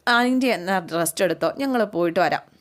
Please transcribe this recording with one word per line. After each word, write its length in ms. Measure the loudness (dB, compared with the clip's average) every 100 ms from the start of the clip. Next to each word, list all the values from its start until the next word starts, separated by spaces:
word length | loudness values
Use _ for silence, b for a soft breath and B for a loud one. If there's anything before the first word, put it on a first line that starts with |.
| 0
"ആൻറ്റി 380 | 2 4 2 0
എന്നാ 400 | 0 0 -2 -2
റെസ്റ്റ് 320 | -2 -2 0 -2
എടുത്തോ, 280 | 0 -2 -2
ഞങ്ങൾ 260 | -2 0
പോയിട്ട് 360 | -2 0 0 2
വരാം." 400 | 0 0 -6 _